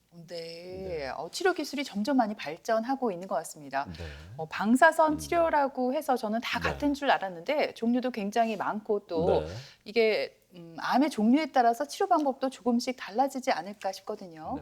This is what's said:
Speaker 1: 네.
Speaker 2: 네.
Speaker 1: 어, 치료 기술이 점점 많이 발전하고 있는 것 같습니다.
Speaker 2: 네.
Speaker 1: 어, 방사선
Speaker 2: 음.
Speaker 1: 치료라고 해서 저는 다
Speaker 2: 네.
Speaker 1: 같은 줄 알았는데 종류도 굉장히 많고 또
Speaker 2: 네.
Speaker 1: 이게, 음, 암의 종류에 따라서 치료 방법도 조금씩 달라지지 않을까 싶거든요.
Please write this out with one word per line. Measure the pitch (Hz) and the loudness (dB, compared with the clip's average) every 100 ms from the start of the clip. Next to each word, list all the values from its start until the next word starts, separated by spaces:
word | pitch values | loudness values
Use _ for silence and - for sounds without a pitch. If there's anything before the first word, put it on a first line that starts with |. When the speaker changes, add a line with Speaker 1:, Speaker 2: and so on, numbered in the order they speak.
| _ 170 165 | _ -20 -14
Speaker 1:
네. | 175 | -12
Speaker 2:
네. | 165 170 180 185 190 160 135 | -12 -12 -12 -10 -6 -6 -6
Speaker 1:
어, | - 165 | -6 -8
치료 | - 359 | 0 2
기술이 | 349 285 277 | 2 -2 -4
점점 | 277 202 214 269 | -4 -2 2 4
많이 | 214 | 2
발전하고 | 214 147 165 - 226 226 262 247 | 0 -8 -6 0 0 0 -2 -2
있는 | 175 190 | -2 -4
것 | 185 | -4
같습니다. | 165 160 139 135 127 | -4 -10 -6 -4 -4
Speaker 2:
네. | 80 82 73 82 131 | -8 -12 -12 -14 -10
Speaker 1:
어, | 160 | -8
방사선 | - 202 247 330 320 311 | -2 4 6 8 8 4
Speaker 2:
음. | 208 | 2
Speaker 1:
치료라고 | 151 339 330 311 269 262 254 | 0 0 2 2 2 0 -2
해서 | 294 285 247 | 0 0 0
저는 | 214 220 | 0 -4
다 | - 233 | -2 -2
Speaker 2:
네. | 240 | -2
Speaker 1:
같은 | - 294 | 0 0
줄 | 277 277 | 0 2
알았는데 | 160 190 170 175 294 202 | 2 0 -6 -2 0 0
종류도 | - 233 247 254 | 0 0 0 0
굉장히 | 240 202 233 226 202 | -2 -2 0 0 0
많고 | 135 208 - 208 - | -4 -4 -2 -2 -2
또 | 160 165 156 | 0 2 2
Speaker 2:
네. | 85 104 139 - | 0 -8 -14 -18
Speaker 1:
이게, | 214 226 220 180 127 - _ | -4 2 4 2 -2 -8 _
음, | 180 170 165 | -20 -16 -8
암의 | 156 214 302 | 0 2 2
종류에 | - 214 277 311 | 4 4 4 4
따라서 | 269 233 233 285 | 4 4 4 -2
치료 | - 392 | -2 2
방법도 | 339 277 254 262 | 4 2 0 -2
조금씩 | - 247 240 240 247 | -2 0 2 0 -6
달라지지 | - 208 269 269 254 | -4 0 0 0 -2
않을까 | 156 180 208 196 | -2 -4 -6 -6
싶거든요. | 190 - 208 185 160 165 262 | -6 -8 -10 -10 -12 -10 -6